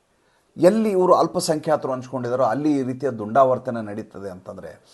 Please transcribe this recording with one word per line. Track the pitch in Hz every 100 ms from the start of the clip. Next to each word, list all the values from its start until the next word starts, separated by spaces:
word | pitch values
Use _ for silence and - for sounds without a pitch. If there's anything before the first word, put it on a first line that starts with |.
| _ _ _ _ _ -
ಎಲ್ಲಿ | 165 214 220
ಇವರು | 185 180
ಅಲ್ಪಸಂಖ್ಯಾತರು | 160 165 180 - 156 160 147 147
ಅನ್ಸ್ಕೊಂಡಿದ್ದಾರೋ | 127 127 131 123 127
ಅಲ್ಲಿ | 123 120 151 143
ಈ |
ರೀತಿಯ | 127 127 139
ದುಂಡಾವರ್ತನೆ | 113 104 120 135 127 127 117
ನಡೀತದೆ | 104 104 107 - 98
ಅಂತಂದರೆ, | 92 104 98 85 76 _